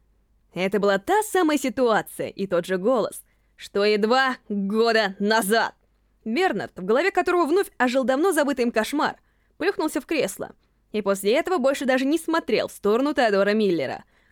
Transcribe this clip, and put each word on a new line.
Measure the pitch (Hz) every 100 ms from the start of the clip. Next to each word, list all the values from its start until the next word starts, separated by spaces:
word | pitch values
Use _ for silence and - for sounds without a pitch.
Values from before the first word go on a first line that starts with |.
| _ _ _ _ _
Это | - 185 208
была | 202 196
та | - 403
самая | 415 381 320 302
ситуация | 262 220 247 202 - - 135
и | - 196
тот | 175 175
же | 185
голос, | 196 254 175 - - _ _ -
что | - 202 208
и | 214
два | 214 254 269 247 -
года | 202 196 220 233 220 202 190
назад. | 202 220 196 226 196 - _ _ _ _ -
Бернард, | 240 370 220 123 -
в | 185
голове | 240 370
которого | 370 359 349 311
вновь | 359 381 -
ожил | 254 254
давно | 240 262 370
забытый | 320 277 285
им | 240
кошмар, | 233 214 285 285 - _ _ _ -
плюхнулся | 330 392 311 302
в | -
кресло. | 320 190 - - - _ _ _
И | 214
после | 196 196 196
этого | - 339 359
больше | 262 277 254
даже | 262 269
не | 330
смотрел | - 330 330 214 -
в |
сторону | - 202 220 285
Теодора | 302 240 196 196
Миллера. | 214 202 170 127 110 - _ _